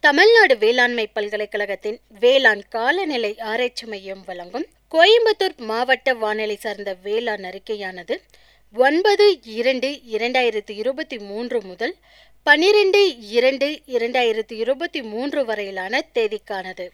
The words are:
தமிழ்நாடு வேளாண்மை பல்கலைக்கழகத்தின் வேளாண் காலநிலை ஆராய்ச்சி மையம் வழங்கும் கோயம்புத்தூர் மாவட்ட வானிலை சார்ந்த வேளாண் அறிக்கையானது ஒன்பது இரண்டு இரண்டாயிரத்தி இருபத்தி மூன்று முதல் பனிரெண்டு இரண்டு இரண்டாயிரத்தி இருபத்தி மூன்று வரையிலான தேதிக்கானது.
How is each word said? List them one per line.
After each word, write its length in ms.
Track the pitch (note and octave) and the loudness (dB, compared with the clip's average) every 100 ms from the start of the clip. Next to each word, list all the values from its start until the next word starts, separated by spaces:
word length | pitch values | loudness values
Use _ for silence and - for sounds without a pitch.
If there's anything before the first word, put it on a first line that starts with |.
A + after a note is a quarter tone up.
தமிழ்நாடு 520 | D4+ C#4+ G4+ A#4 F#4+ A#3+ | 4 6 6 8 6 4
வேளாண்மை 480 | G#3+ B3 B3 A#3+ G#3+ | 2 2 0 0 -6
பல்கலைக்கழகத்தின் 880 | - G#3 G#3 G#3 G#3 G#3 G3 G#3 A3+ _ G#3+ | -6 -6 -6 -6 -6 -6 -6 -6 -10 _ 0
வேளாண் 420 | A#3+ C4+ B3+ G#3 G3+ | 4 6 4 2 -4
காலநிலை 640 | A#3 A#3+ F4 F#4+ C4 G#3+ G#3+ | -4 0 0 -2 -2 -4 -6
ஆராய்ச்சி 440 | A3 A3+ B3 - A3+ | -6 -4 -4 -6 -12
மையம் 360 | G3+ F#3+ F#3+ F#3+ | -14 -12 -14 -12
வழங்கும் 400 | F3+ F3 A#3+ F4 _ _ | -14 -12 -10 -10 _ _
கோயம்புத்தூர் 640 | D#4+ F4+ A4+ A4+ G#4+ F#4+ D#4+ | 4 6 6 4 0 -4 -6
மாவட்ட 520 | A3 A3 B3+ B3+ - A#3+ | -8 -6 -2 0 0 -2
வானிலை 420 | A3 G#3+ G#3+ G3+ | -4 -4 -6 -6
சார்ந்த 360 | A3+ G3+ G3+ F#3 | -8 -8 -10 -10
வேளாண் 460 | F#3+ G#3+ A#3+ G#3 F#3+ | -4 -4 -4 -6 -10
அறிக்கையானது 680 | F#3+ - G#3+ F#3+ F#3 F3 - _ _ _ _ _ G#3+ | -16 -10 -10 -10 -12 -8 -8 _ _ _ _ _ 2
ஒன்பது 520 | C4 D#4 G#4 G4+ G#4 E4 A#3 | 2 4 2 6 4 4 -4
இரண்டு 380 | A3 A#3+ C4 C4 C#4+ A#3+ | -4 -2 0 -4 -6 -8
இரண்டாயிரத்தி 680 | A3 A#3 B3+ B3 G#3+ G#3 G#3 | -4 -2 0 0 -2 -8 -6
இருபத்தி 440 | A3 C4+ D#4 A3 | -6 -4 -8 -10
மூன்று 380 | G3+ G3+ A#3+ A#3+ | -10 -10 -6 -6
முதல் 320 | F#3+ F3+ B3 F#4 _ _ _ _ - | -6 -8 -8 -8 _ _ _ _ 4
பனிரெண்டு 580 | D4 F4+ G#4 G4+ G4 G4 B3 G#3 | 4 6 4 4 4 2 0 -4
இரண்டு 400 | A#3 B3 C4+ C#4 D4+ - | 2 2 2 -4 -4 -6
இரண்டாயிரத்தி 680 | B3 A#3 B3+ A#3+ A3 A3 A3 | -4 -2 0 0 -2 -6 -6
இருபத்தி 460 | A3+ C4 F4 D#4+ | -4 -4 -4 -8
மூன்று 380 | A3+ G#3+ C#4 D4 A#3 | -8 -8 -6 -4 -4
வரையிலான 600 | G#3+ G3+ F#3+ F#3 B3 D#4+ | -4 -6 -8 -6 -6 -4
தேதிக்கானது. 720 | - A3 G#3 - G3 F#3 F#3 F3+ | -4 -4 -4 -10 -10 -10 -12 -14